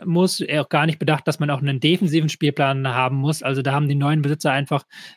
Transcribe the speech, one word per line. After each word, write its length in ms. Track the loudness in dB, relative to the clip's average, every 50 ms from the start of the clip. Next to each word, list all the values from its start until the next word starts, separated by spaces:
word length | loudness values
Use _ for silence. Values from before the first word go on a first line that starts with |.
| -4
muss. 340 | 0 2 2 2 2 0 -2
Er 220 | -4 -2 -2 -2 -2
auch 80 | 0
gar 160 | 0 2 2
nicht 120 | 2 0 0
bedacht, 300 | 0 0 0 0 0 -4
dass 100 | -2 -2
man 120 | -2 -2
auch 100 | -2 -2
einen 200 | -2 -2 -2 0
defensiven 500 | 2 2 2 2 2 0 2 2 0 0
Spielplan 580 | -2 0 -2 -2 0 2 0 0 0 0 -2 -2
haben 280 | 0 0 0 0 0
muss. 260 | 0 0 0 -2 -2 -2
Also 180 | -4 -2 -2
da 120 | 0 0 0
haben 180 | 2 2 2
die 40 | 0
neuen 280 | 0 2 2 2 2 0
Besitzer 300 | 0 -2 -2 0 0 0
einfach 320 | 0 0 -2 -4 -4 -4 _ -16 -20 -20 -20 -20